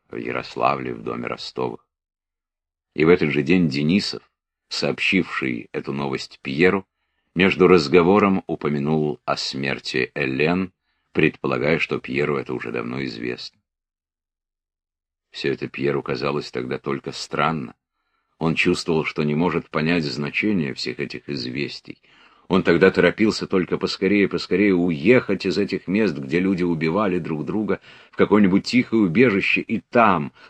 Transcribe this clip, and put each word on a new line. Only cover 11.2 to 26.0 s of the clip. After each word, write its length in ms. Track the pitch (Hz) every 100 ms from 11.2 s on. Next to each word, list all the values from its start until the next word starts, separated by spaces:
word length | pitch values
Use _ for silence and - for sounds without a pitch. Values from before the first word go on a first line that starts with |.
| 78 - 69 64 69 80
что 200 | - 67
Пьеру 380 | - 64 73 71
это 160 | 64
уже 180 | 64 57
давно 320 | 58 58 64 67
известно. 540 | 55 60 60 - _ _ _ _ _ _ _ _ _ _ _ _ _ _ _ _ _ _
Все 200 | - 71
это 160 | 65 67
Пьеру 360 | - 69 69
казалось 480 | 67 62 71 71 67
тогда 260 | 62 62 65
только 340 | - 69 -
странно. 600 | - - 76 73 80 62 - _ _ _ _ _ _
Он 160 | 82
чувствовал, 500 | 78 90 - - 80
что 200 | 73 -
не 100 | 76
может 360 | 73 87 80 -
понять 320 | 78 78 87
значения 720 | 73 64 71 - 104 101 71 60
всех 240 | - 64
этих 280 | 71 65 -
известий. 760 | 71 62 64 69 - - - _ _ _ _ _
Он 120 | 95
тогда 300 | 90 85 95
торопился 560 | 92 87 - 107 92 87
только 320 | 98 87 87
поскорее, 480 | 95 - 95 101 95
поскорее 480 | 85 - 90 104 92
уехать 720 | 87 78 82 127 - 95 98
из 100 | 90
этих 300 | 98 92 -
мест, 280 | 98